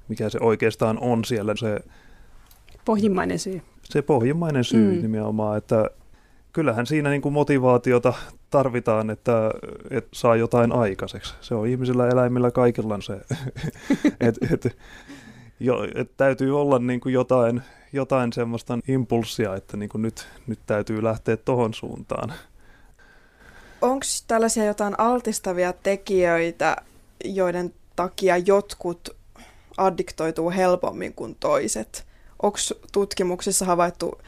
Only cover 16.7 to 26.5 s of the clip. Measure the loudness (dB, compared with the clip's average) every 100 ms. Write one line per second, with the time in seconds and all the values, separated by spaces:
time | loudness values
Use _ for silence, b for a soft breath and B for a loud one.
16.7 | 2 2 -2 0 0 2 4 4 0 -6
17.7 | B B -6 0 0 0 -2 -4 -6 -6
18.7 | -6 -2 -2 0 0 -2 -2 -4 -4 -8
19.7 | -10 -8 -4 -6 -6 -14 B B -8 -2
20.7 | -2 -2 -2 -2 -2 -2 -2 0 0 0
21.7 | -4 -10 -10 -8 -8 -8 -10 B -20 b
22.7 | b b b b b b b b b b
23.7 | b 0 0 -4 -6 -2 2 2 2 0
24.7 | 0 -2 0 0 0 -2 -4 -4 -2 -2
25.7 | -2 -2 -2 0 2 4 2 0